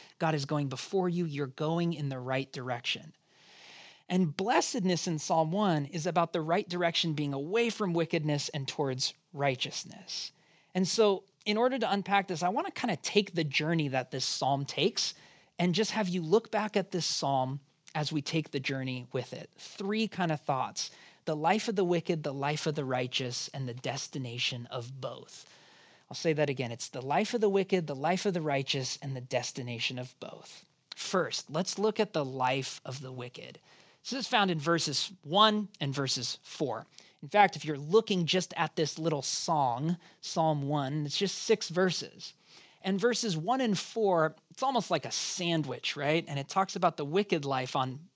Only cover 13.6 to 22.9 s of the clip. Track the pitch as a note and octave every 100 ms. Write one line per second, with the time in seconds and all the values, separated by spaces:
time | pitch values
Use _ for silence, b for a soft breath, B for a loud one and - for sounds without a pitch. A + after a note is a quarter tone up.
13.6 | D3+ E3 C#3+ B2+ B2 C3+ - - C3+ C#3
14.6 | C#3 C#3+ F#3+ - - - B B B -
15.6 | F3+ E3+ G#3+ A3 F#3 F3+ D#3 G#3+ - G#3
16.6 | G#3+ G3+ F#3 F3+ - - C#3 C3+ B2+ C#3+
17.6 | _ _ - D#3 D3 D#3 - D#3+ - C#3+
18.6 | C3+ C3+ C3 B2+ B2 B2+ - - - -
19.6 | - - G3 G#3+ A3 F#3 E3+ D3+ - C3
20.6 | A2 - - B B B - D3+ D#3+ G#3+
21.6 | A#3 G3+ F3 E3+ - D#3+ D3+ C3+ C#3 D3+
22.6 | D#3+ D3+ C3